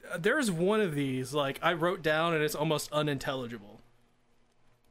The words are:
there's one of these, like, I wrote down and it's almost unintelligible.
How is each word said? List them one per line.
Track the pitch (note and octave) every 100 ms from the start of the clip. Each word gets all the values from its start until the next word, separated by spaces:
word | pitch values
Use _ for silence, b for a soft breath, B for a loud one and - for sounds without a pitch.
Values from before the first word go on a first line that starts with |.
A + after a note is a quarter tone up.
| - C#3
there's | F#3+ D4+ A3+
one | E3 F#3 G#3+
of | G3
these, | C#3+ C#3 C3 B2
like, | D3 C3+ C3+
I | E3
wrote | E3+ F3 F#3
down | D#3 D#3 E3+
and | D#3+
it's | D3+
almost | D3+ D#3 D3 -
unintelligible. | D3+ D3+ C3+ D3+ C3+ A#2 A#2 G2 A2 - _ _ _ _ _ _ _ _ _ _